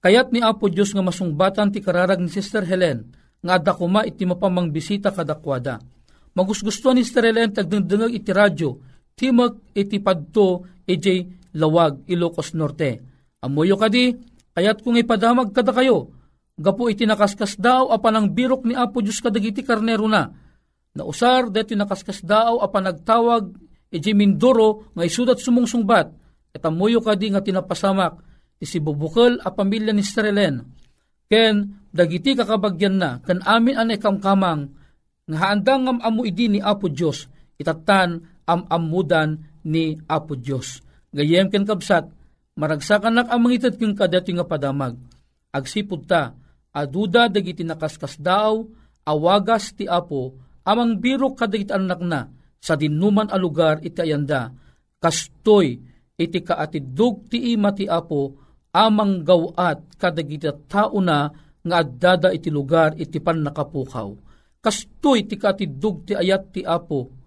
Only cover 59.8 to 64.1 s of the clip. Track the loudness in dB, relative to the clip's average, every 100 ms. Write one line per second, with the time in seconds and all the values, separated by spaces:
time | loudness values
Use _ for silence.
59.8 | -10 -4 -4 -4 -8 -6 -6 -6 _ 0
60.8 | 0 0 0 0 -2 -8 _ _ -2 0
61.8 | 0 0 2 4 2 0 -4 -4 0 2
62.8 | 2 0 -8 -4 -2 -2 -4 -4 -6 -6
63.8 | -8 -8 -10